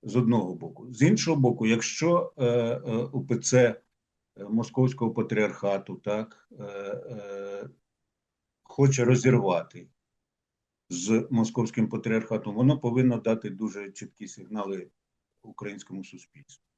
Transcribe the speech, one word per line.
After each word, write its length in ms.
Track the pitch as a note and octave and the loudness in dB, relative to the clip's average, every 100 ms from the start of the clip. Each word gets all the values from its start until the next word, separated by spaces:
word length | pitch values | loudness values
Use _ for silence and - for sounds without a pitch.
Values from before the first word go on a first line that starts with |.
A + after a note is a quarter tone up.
З 120 | G#2+ A2 | 0 0
одного 400 | A#2 A#2 F#2 F2 | 4 2 0 -6
боку. 380 | - - B2 | -12 -14 -18
З 80 | A#2+ | 2
іншого 400 | D3 G#3+ - D3+ | 4 4 2 4
боку, 240 | B2+ - A2 | 4 4 2
якщо, 680 | A#2 - - D#3+ F3 E3+ - | 2 0 -2 2 2 0 -2
е, 80 | B2 | 0
е, 340 | A#2+ A#2 C3+ - A2+ - | 2 0 -4 -4 -4 -4
У 140 | C3+ C3+ | -6 -4
П 120 | A#2 | -4
Ц, 440 | - B2+ A#2+ A2 _ _ _ _ _ - | 2 6 4 2 _ _ _ _ _ -18
е, 60 | |
московського 680 | G2+ A2 A2+ - B2+ - A2+ | -2 -2 -2 0 0 2 -4
патріархату, 840 | - G#2+ G#2+ G#2 - G2+ G2 G2 F#2+ | -2 -2 0 0 0 -2 -2 -4 -10
так, 520 | - G#2 G#2+ - _ F3+ | -6 -6 -6 -14 _ -16
е, 40 | |
е, 1040 | G2+ G2+ G2 G#2 - G#2+ G2+ G2 G2 G2+ A#2+ C3+ _ _ _ _ _ _ _ _ | -14 -10 -8 -10 -10 -14 -12 -12 -10 -10 -14 -18 _ _ _ _ _ _ _ _
хоче 420 | _ - C#3 C3+ A#2+ | _ 4 4 6 4
розірвати 840 | B2 C3 A#2+ G2 F2 - F2 - _ _ _ _ _ _ _ _ _ _ | 6 6 4 4 0 -2 -16 -20 _ _ _ _ _ _ _ _ _ _
з 380 | F2+ F#2 A2 - | -8 0 0 2
московським 580 | A#2+ A2 - A2 - A2 | 0 0 0 -4 0 -2
патріархатом, 680 | A2 A#2 A2 - A2 A2 G#2 | -2 -2 -2 0 -6 -4 2
воно 240 | B2+ C#3+ | 4 4
повинно 380 | A#2+ A#2+ C3 A#2 | 0 2 2 2
дати 320 | G#2+ A2 G#2+ | 0 -2 -4
дуже 420 | F#2+ G#2+ G2 G2+ | -6 -8 -8 -12
чіткі 360 | G2 G2+ _ G2 | -14 -18 _ -18
сигнали 600 | - F2+ G#2+ G2 F#2+ F2 _ _ _ _ _ | -18 -12 -8 -6 -8 -10 _ _ _ _ _
українському 600 | A2+ - G2+ G2+ - G2 | -20 -14 -12 -12 -14 -14
суспільству. 640 | F#2 F2+ - - - - _ | -14 -18 -20 -20 -20 -20 _